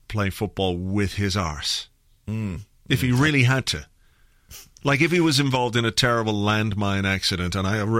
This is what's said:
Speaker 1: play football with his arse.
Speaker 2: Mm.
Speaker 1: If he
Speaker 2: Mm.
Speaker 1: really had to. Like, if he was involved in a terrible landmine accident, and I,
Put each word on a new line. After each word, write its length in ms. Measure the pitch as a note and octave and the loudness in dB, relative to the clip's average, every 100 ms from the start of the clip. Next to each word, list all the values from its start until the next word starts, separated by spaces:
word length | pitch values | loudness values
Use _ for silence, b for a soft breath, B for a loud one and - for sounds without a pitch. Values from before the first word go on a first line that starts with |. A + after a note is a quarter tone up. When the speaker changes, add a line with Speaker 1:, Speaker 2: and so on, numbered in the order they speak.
| - | -8
Speaker 1:
play 240 | G#2+ G2 | -2 -2
football 440 | - G2+ - F#2+ F2 | -2 -6 -2 -2 -2
with 380 | F#2 G2+ G2 | -2 -2 -2
his 240 | - G2+ G2+ | -2 -2 -2
arse. 520 | E2 D2 - - - _ _ _ - | -4 -4 -6 -6 -8 _ _ _ -10
Speaker 2:
Mm. 340 | A2 G#2 E2+ - _ - | -6 -6 -8 -14 _ -4
Speaker 1:
If 120 | C3 | 0
he 100 | B2+ | 2
Speaker 2:
Mm. 80 | B2 | 2
Speaker 1:
really 220 | D3+ C#3+ | 2 4
had 240 | B2 C3 - | 4 2 -2
to. 180 | D#2+ - _ B B B B B B B - C#3 | -6 -10 _ B B B B B B B -6 -2
Like, 140 | C#3 | 2
if 120 | D#3+ | 2
he 100 | F3 | 4
was 180 | D#3+ C3+ | 4 4
involved 380 | C#3 B2+ B2 A#2+ | 2 2 0 0
in 80 | A2+ | 0
a 60 | |
terrible 420 | - B2+ A#2+ A2 | 2 2 2 0
landmine 720 | G#2 G#2 G#2+ G#2+ G2+ G2+ G2 G2 | 0 2 2 0 0 0 0 0
accident, 500 | F#2+ - F2+ F2+ F#2+ | 0 -2 -2 -2 -2
and 100 | F#2+ | 0
I, 160 | G#2+ G#2 | 0 0